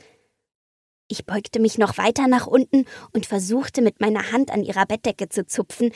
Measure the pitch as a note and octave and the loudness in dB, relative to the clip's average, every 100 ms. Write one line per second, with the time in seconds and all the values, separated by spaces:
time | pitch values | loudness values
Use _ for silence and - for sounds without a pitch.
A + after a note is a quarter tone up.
0 | _ _ _ _ _ _ _ _ _ _ | _ _ _ _ _ _ _ _ _ _
1 | - - - G3+ - A#3 A3 - G3+ - | -14 -12 -6 -6 -4 0 2 2 0 0
2 | G3 A#3 C4+ B3 - C4 C4 C4+ B3+ - | 0 2 2 2 4 2 4 2 0 -6
3 | - A3 - G3+ F#3 A#3+ C#4 - A3+ - | -8 -6 -2 -4 -2 -2 -2 2 2 2
4 | G#3 G#3 - B3+ C4+ G#3 G3 F#3+ F#3+ A3+ | 0 0 0 0 0 -2 -2 -2 -2 -2
5 | A#3 - F#3 - F3+ - F#3+ - A#3+ | -4 -4 -4 -4 -4 -4 -6 -2 -2